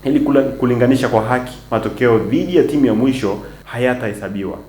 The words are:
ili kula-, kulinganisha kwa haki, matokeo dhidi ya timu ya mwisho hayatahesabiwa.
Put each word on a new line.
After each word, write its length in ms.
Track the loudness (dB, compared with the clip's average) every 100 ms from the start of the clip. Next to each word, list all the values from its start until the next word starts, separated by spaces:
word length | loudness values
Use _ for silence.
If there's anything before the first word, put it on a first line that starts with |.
ili 160 | 2 0
kula-, 240 | 4 2 2 -2
kulinganisha 520 | 0 2 2 2 2
kwa 120 | 0
haki, 360 | 0 -2 -4 -16 -4
matokeo 480 | -4 -4 0 2 2
dhidi 360 | 2 -2 2 2
ya 60 |
timu 220 | 2 2 2
ya 80 |
mwisho 440 | 2 0 0 -4 -4 -10 -20
hayatahesabiwa. 920 | -12 -4 -2 -2 -6 -8 -8 -6 -8 -10